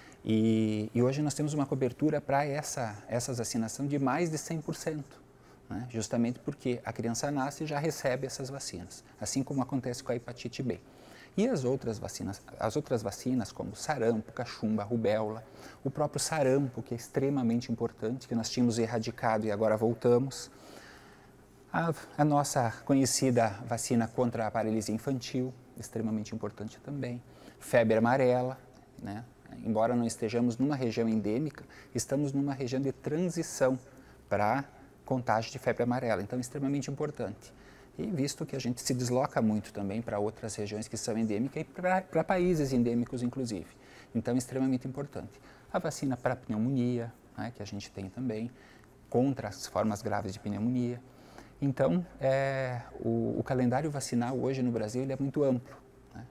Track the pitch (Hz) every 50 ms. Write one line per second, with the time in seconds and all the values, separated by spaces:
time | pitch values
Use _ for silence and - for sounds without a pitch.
0 | - - - - - 110 110 110 110 113 113 110 110 107 107 107 107 110 - 120
1 | 123 131 135 143 151 147 - - 151 147 151 151 139 - 147 131 135 120 - -
2 | 147 156 151 143 - - 139 139 147 147 139 151 151 - - 147 123 110 104 101
3 | - - 113 120 - - 131 120 113 - - 117 113 110 - - 139 139 143 143
4 | 139 127 127 165 175 165 156 147 - - 170 160 - - 156 - - 160 156 151
5 | 139 - - - - - - - - - - - - - - 101 123 123 117 113
6 | 107 - - 117 117 117 123 - - - - - - 127 120 - - - 117 -
7 | 110 117 113 - - 143 147 143 131 143 139 - 160 147 151 143 151 160 151 -
8 | - 135 123 135 139 131 - - 135 127 139 139 - - - 87 87 95 - -
9 | - - - - 107 - - 135 135 - 147 139 123 - 143 131 - 127 120 -
10 | - - 120 123 - - 123 - - 120 - - 135 120 85 - - - - -
11 | - - - - - - - - 208 262 254 156 127 123 135 139 - 120 110 110
12 | - - - - 98 98 98 - - - - - - 113 - 151 147 - 131 113
13 | 110 98 - - - 123 131 127 101 - - - - - - - - - 151 131
14 | 110 113 117 110 110 - - - 123 - - - - 107 110 107 104 104 120 113
15 | 110 101 107 110 110 107 110 113 - - - - - - - - - 139 - -
16 | 147 147 - 143 - - 160 160 139 131 131 143 143 127 - - 110 - 123 120
17 | - - - 143 135 143 147 139 123 113 117 120 120 - 117 - 117 113 - -
18 | 110 110 127 127 - - 120 113 113 - - 131 123 120 110 117 113 110 120 117
19 | 110 123 - - - 117 110 110 107 107 101 101 110 110 107 107 110 117 117 117
20 | - 123 120 120 135 135 - - - - - - - - - - - - - -
21 | - - - - - - - - - - - - - - - 165 165 170 156 -
22 | - - - - 147 151 147 143 143 - - 139 123 113 - - - - 139 135
23 | 135 123 - - 139 131 123 120 113 110 101 104 123 120 117 110 - - 127 117
24 | 117 113 - - 123 120 113 113 110 107 - 117 110 110 107 110 104 - 107 113
25 | - 143 135 123 - - - 131 127 131 123 - - - - - 117 - - 113
26 | 110 110 110 110 104 - 113 110 - 107 - - 104 110 - - - 139 143 139
27 | 127 120 123 123 - - - - - - - - - - - 120 117 110 113 110
28 | 113 117 127 139 131 123 123 127 127 127 131 - - - - - - - - -
29 | - 98 101 110 123 - - - - - - - - 110 110 107 110 120 120 120
30 | 117 113 - - 117 107 113 117 120 120 113 117 131 147 151 131 127 117 107 117
31 | 113 113 110 110 98 104 107 127 156 147 - - - - - - - - - 120
32 | - - 139 139 147 139 135 139 139 143 135 131 139 117 127 131 139 135 131 -
33 | - - 151 165 185 175 170 165 160 - - - 135 131 131 127 - - - -
34 | - - - - - - 101 101 104 107 120 139 - - - - - - - -
35 | - - 135 131 123 - 107 113 117 - - 127 - 127 113 - 123 120 120 127
36 | 131 117 107 92 101 101 127 127 123 - - 143 139 135 143 143 135 - 139 -
37 | 151 147 139 - 117 95 110 - - - - - - - - - - - - -
38 | 156 220 190 135 135 143 - - 156 - - 135 - 120 123 - - - 131 123
39 | 127 120 123 127 143 147 - 147 113 110 107 107 101 - - 104 101 98 98 113
40 | 117 - 110 104 104 107 107 - - 110 - - 104 98 104 107 113 - - 107
41 | - - 107 113 113 107 104 104 123 139 - 156 160 - - - 180 180 185 190
42 | 185 - - 160 156 - 196 185 175 180 180 156 143 131 135 123 117 120 120 120
43 | 120 - - 120 123 120 - 135 127 110 107 85 - - - - - - - -
44 | - - - 117 - 123 123 127 127 - 131 131 135 135 131 123 - 135 131 -
45 | 143 - - - - 110 - - - - - - - - - 190 170 165 139 -
46 | 147 135 127 123 - 127 127 127 - - 110 107 113 127 139 127 120 123 123 117
47 | 117 113 - - - - - - 107 113 117 - 104 98 104 101 - - - 98
48 | 98 98 - 117 131 123 110 110 113 123 - - - - - - - - - -
49 | - - - 120 127 139 131 123 113 104 - - - - - 92 107 110 104 104
50 | - 107 101 101 - 98 95 - - 104 104 101 107 120 127 127 120 120 120 120
51 | - - - - - - - - - - - - 139 139 127 - 135 147 175 180
52 | 170 - - - 143 135 135 135 135 135 135 135 131 127 123 117 - - - -
53 | - 117 117 117 113 113 113 110 113 - 139 127 127 123 123 135 156 156 147 139
54 | - - 131 117 120 120 135 123 120 131 135 131 123 123 117 110 107 107 120 127
55 | 135 135 135 127 135 139 - 151 143 135 127 120 123 - - - - - - -
56 | - - - - 120 -